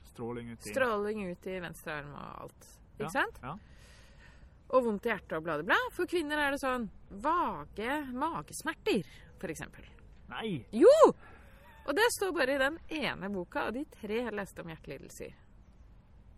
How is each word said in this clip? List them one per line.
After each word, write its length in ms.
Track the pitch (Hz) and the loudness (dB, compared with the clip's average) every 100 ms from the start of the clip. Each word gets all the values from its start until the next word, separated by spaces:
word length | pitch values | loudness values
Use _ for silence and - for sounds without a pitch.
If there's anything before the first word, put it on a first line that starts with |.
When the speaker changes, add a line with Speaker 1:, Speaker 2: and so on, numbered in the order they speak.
Speaker 1:
Stråling 480 | - - 117 120 117 | -14 -8 -6 -6 -8
ut 160 | 113 208 | -12 -6
i 60 | |
Speaker 2:
Stråling 500 | 214 247 208 208 214 185 | 0 0 0 -2 -4 -6
ut 160 | 175 190 | -8 -8
i 80 | 185 | -8
venstre 320 | 165 - 170 | -8 -10 -8
arm 180 | 151 143 | -8 -8
og 280 | 139 - - | -12 -12 -12
alt. 260 | - - - - - - | -14 -16 -20 -20 -16 -10
Ikke 80 | 147 | -4
Speaker 1:
Ja, 20 | |
Speaker 2:
sant? 300 | 269 403 - | -2 -2 -6
Speaker 1:
ja. 140 | 123 180 - - - - - - - - - - - | -12 -12 -16 -20 -20 -20 -20 -20 -20 -20 -20 -20 2
Speaker 2:
Og 140 | 254 | 4
vondt 220 | 233 202 233 | 4 2 0
i 40 | |
hjertet 280 | 196 - 160 | -2 -2 -4
og 60 | |
bla, 120 | 165 147 | -2 -2
bla, 60 | |
bla. 140 | 180 381 494 | 2 2 2
For 140 | - 359 | -2 0
kvinner 320 | 349 294 302 | 0 0 0
er 140 | 277 | 0
det 80 | 277 | 0
sånn 300 | 269 254 208 - - | 0 -2 -4 -10 -16
vage 840 | 196 277 349 269 160 151 - 233 302 269 | -4 2 2 2 -2 -6 -6 -2 -2 -4
magesmerter, 960 | 247 320 196 147 - 302 - 440 233 - - - - | -4 -2 -4 -8 -8 -6 -4 0 0 0 -10 -20 -10
for 80 | 165 | -8
eksempel. 380 | 151 - - - - - - - | -8 -10 -12 -20 -20 -20 -20 -12
Speaker 1:
Nei! 380 | - 226 151 - | -8 -4 -4 -4
Speaker 2:
Jo! 200 | 220 415 640 508 - - - - - - - - | 8 10 12 10 8 -4 -20 -20 -20 -20 -10 -2
Og 60 | 294 | 4
det 100 | 466 | 4
står 180 | - 381 | 4 0
bare 220 | 320 254 277 | 2 2 4
i 20 | |
den 220 | 269 330 - | 2 0 -6
ene 400 | 320 196 156 190 | -4 -4 -4 -6
boka 380 | 196 175 285 226 | -6 -4 -4 -2
av 60 | |
de 100 | 240 - | -4 -8
tre 380 | - 214 - | -10 -6 -4
jeg 100 | 220 | -4
leste 280 | 208 190 - | -6 -8 -10
om 60 | 165 | -12
hjertelidelser. 640 | 160 - 135 - - 69 - - - - - - - - - - | -12 -12 -12 -14 -14 -14 -14 -20 -20 -20 -20 -20 -20 -20 -20 -20